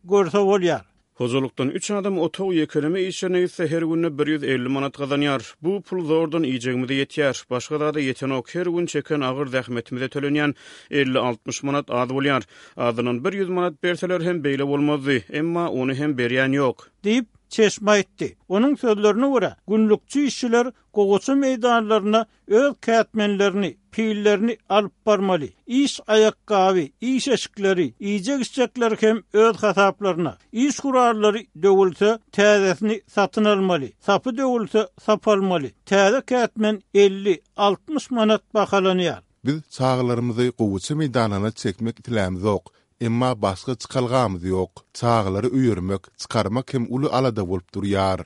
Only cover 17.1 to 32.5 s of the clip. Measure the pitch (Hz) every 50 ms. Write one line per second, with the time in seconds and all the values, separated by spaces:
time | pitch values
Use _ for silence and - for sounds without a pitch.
17.1 | 226 262 226 - _ _ _ _ - 226 214 190 - - 208 208 208 202 185 -
18.1 | _ - 165 - - _ _ - 185 208 247 294 285 - 262 226 214 202 208 214
19.1 | 196 226 269 277 269 233 180 147 - - _ - 214 220 220 214 208 - - -
20.1 | - 285 294 262 - - 262 233 226 240 247 254 - _ _ _ - 208 202 196
21.1 | 202 185 - 269 277 277 277 262 262 220 240 240 233 233 220 208 220 208 190 208
22.1 | 214 226 220 - _ _ _ - 202 233 277 285 247 - - 233 226 226 214 -
23.1 | - 220 208 208 202 190 202 196 180 202 196 147 - - _ _ - 220 226 220
24.1 | 208 208 202 208 208 190 220 240 147 - _ - 196 214 202 - - _ _ 220
25.1 | 208 190 196 196 185 160 139 - - _ _ - 240 269 285 - - - - -
26.1 | 214 220 220 214 - _ _ - 214 190 185 190 190 180 143 131 - _ 220 254
27.1 | 262 240 - 277 233 - - - _ 208 196 190 190 180 160 113 - - 202 202
28.1 | 208 202 180 254 285 269 226 - - 269 240 - - 247 233 226 214 - 220 214
29.1 | 226 214 - _ - 208 226 233 196 - 214 208 165 196 202 190 185 - 202 190
30.1 | 165 170 170 131 - - _ _ - 220 269 294 - - - 277 262 254 247 233
31.1 | 226 214 208 214 202 233 190 - - 151 175 196 190 196 196 185 156 - 202 214
32.1 | 233 220 _ _ - 202 202 208